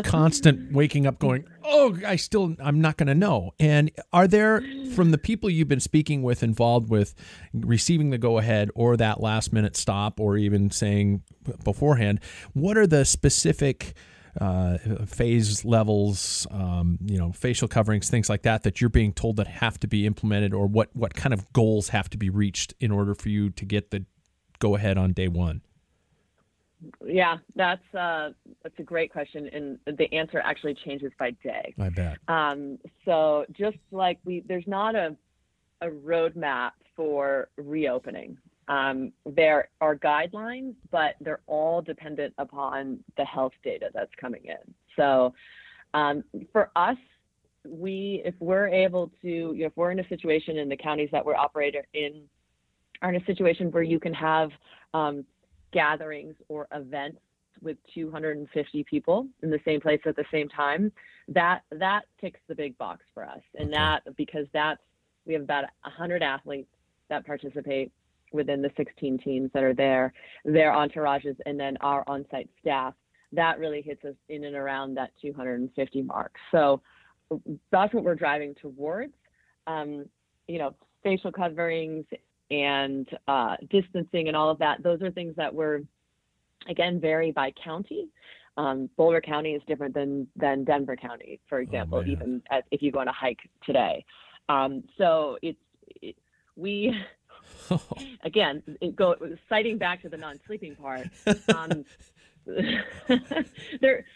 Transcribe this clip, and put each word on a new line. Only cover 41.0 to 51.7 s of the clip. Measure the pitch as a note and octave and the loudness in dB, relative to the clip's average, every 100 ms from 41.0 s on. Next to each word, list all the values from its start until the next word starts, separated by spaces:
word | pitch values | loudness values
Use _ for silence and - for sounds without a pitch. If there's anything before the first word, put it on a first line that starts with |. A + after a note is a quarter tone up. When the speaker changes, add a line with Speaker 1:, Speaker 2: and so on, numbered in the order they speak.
| D3+ - | -2 -2
Speaker 2:
they're | D3 D3+ - | -10 -10 -4
all | D3+ D#3+ E3+ | -2 0 -2
dependent | E3+ D3 D#3 D3 C#3+ - | -4 -12 -10 -8 -8 -8
upon | C#3+ C#3 C3+ C3+ C3+ B2+ - - | -10 -6 -6 -6 -8 -10 -10 -6
the | |
health | C#3 C3+ C3 - | -6 -2 -4 -4
data | B2+ - G2+ | -8 -6 -8
that's | G#2+ G2+ - | -8 -10 -10
coming | B2+ A#2 | -12 -12
in. | - - - _ _ - | -14 -16 -16 _ _ 0
So, | C#3+ C3 B2+ - - - - - _ | 4 6 4 0 -18 -20 -20 -20 _
um, | D3+ D3 D3 - - - | 0 2 0 -6 -14 -2
for | G#3+ - | 0 0
us, | F3 F#3 B3+ _ _ _ _ _ _ | 2 0 0 _ _ _ _ _ _
we, | - E3 F#3+ F#3+ G3+ G3 | -18 -10 -8 -6 -6 -6
if | F3+ F3+ | -6 -6
we're | E3+ F#3+ G3+ | 0 0 2
able | F#3 F#3 F3+ E3+ _ | 4 2 2 -4 _
to, | F3+ | -6
you | E3 E3 D3+ | -6 -6 -4
know, | D#3+ | -6
if | E3 | -2
we're | F3 | -2
in | F#3 | -2
a | F3+ | -6
situation | F3 E3 D#3 E3 D#3 | -6 0 0 0 -6
in | C#3+ | -6
the | C#3 | -6
counties | D3+ D3+ D3 | -4 -4 -2
that | D3+ | -2
we're | D3 D3+ | 0 0
operating | C#3+ D#3 C#3+ | 0 0 -2